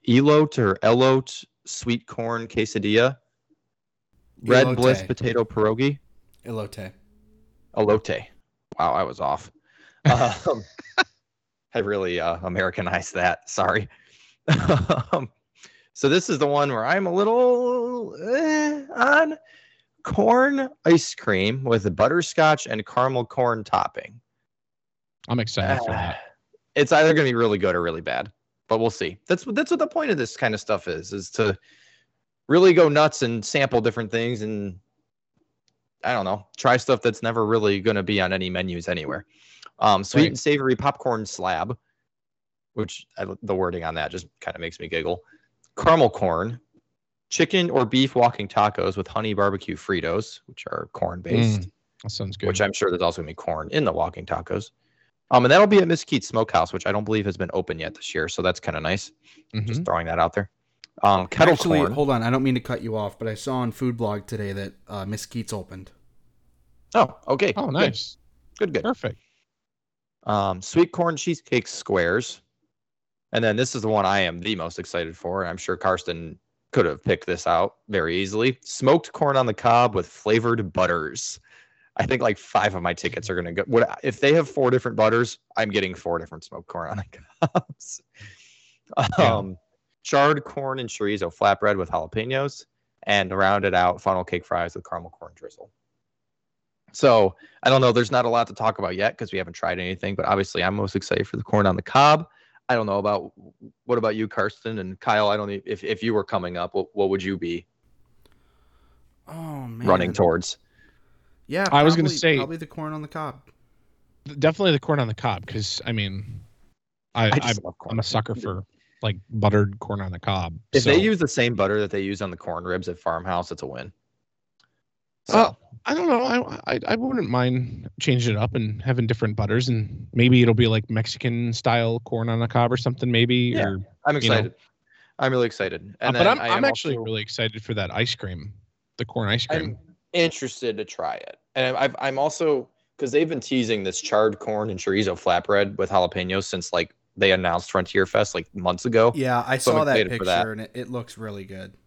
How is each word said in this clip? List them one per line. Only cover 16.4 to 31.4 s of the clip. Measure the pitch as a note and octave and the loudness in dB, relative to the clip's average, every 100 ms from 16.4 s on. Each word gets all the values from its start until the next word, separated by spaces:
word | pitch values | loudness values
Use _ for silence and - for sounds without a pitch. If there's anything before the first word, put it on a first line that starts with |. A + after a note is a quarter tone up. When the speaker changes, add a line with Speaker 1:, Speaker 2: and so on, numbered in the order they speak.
Speaker 1:
the | C#3+ | 2
one | C#3+ C#3+ | 2 0
where | A2+ A#2+ | 0 0
I'm | F#3 F#3 | 0 0
a | |
little, | F#3 G#3 A#3+ B3 B3 B3 B3 A#3+ B3 G#3+ - G#3 | 0 2 4 4 2 0 -2 -4 -6 -10 -10 -4
eh, | C4+ D#4 D#4 D4+ D4 C#4 - | -2 0 0 0 -4 -6 -2
on | B3+ D4 D#4 D#4 _ - _ _ _ _ | 2 4 2 -2 _ -20 _ _ _ _
corn | - - G#3+ B3 C4+ C#4 C4 - - | -4 2 4 6 4 2 -4 -2 4
ice | E3 - | 4 4
cream | - - F#2+ G2+ C3 | -6 0 2 2 0
with | C3 A2+ G2 | 2 2 2
a | |
butterscotch | F2 A2+ E3+ D#3+ - D#3 D3+ - | 2 2 2 0 2 4 4 0
and | A2 - | -6 -4
caramel | - C3 C3 A#2 | 0 2 0 -4
corn | - A#2+ A2+ | 0 0 0
topping. | G#2 F#2+ - - - A#2 _ _ _ _ _ _ _ _ _ _ - | 0 0 0 -6 -14 -16 _ _ _ _ _ _ _ _ _ _ -4
Speaker 3:
I'm | A#2+ | -4
excited | A2 - G2 C3+ | -2 -2 -2 -2
for | F#2+ | -2
Speaker 1:
Ah, | F2 F2 - | -4 -6 -8
Speaker 3:
that. | - _ _ _ _ | -14 _ _ _ _
Speaker 1:
it's | C3+ C#3+ | 0 4
either | D#3 D#3+ | 6 6
gonna | D#3 C#3 | 4 2
be | |
really | A#2 A#2 G#2 | 2 2 2
good | F#2+ F2 | 2 0
or | |
really | E2+ D#2+ | 0 -4
bad, | D2 A#1+ G#2+ - _ _ - | -4 -6 -6 -14 _ _ -2
but | A2+ | 0
we'll | A2+ | 0
see. | - E2 F#2+ - | -2 -6 -6 -4
That's | F3+ C4 | -4 -2
what, | |
that's | G#3+ D#4 | -4 -2
what | E4 | -2
the | D4+ | -2
point | E4 D4+ | -2 -2
of | D#3+ | -2
this | A#2 - | -4 -4
kind | A#2+ | -4
of | G#2+ | -2
stuff | - G2 - | -4 -4 -4
is, | D#2+ F#2 | -10 -8
is | G2+ F2 | -12 -8
to | - | -2